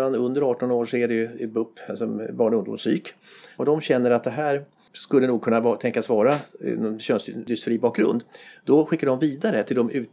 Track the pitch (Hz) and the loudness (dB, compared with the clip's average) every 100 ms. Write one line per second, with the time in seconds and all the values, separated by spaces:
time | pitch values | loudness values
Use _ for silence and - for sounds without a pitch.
0 | 135 120 123 135 139 120 127 120 117 123 | 0 0 0 0 0 0 0 0 0 0
1 | 120 113 113 117 113 113 110 - - 101 | 0 0 -2 -6 -6 -4 -6 -8 -12 -6
2 | 113 107 113 123 113 113 101 110 110 180 | -4 -6 -6 0 2 2 -2 -4 -2 -2
3 | - - - - - - 131 156 151 127 | -4 -20 -20 -20 -18 -4 0 0 2 2
4 | 123 120 127 123 151 143 143 _ _ - | 4 2 0 -4 -2 -2 -4 _ _ -16
5 | - 139 127 117 120 113 117 104 123 - | 2 2 4 2 2 2 2 0 0 -2
6 | - 110 120 147 - - 131 113 110 110 | 0 4 4 2 -4 -8 -6 -2 -4 -4
7 | - 110 - 117 113 113 - 117 117 117 | -2 -2 -2 -10 -6 -4 -2 0 0 2
8 | - 117 - - - - - 147 156 160 | 2 0 -4 -20 -20 -8 2 4 4 0
9 | 139 131 151 139 220 123 - 127 117 139 | 0 0 -2 -2 0 0 0 0 0 -2
10 | 113 | -6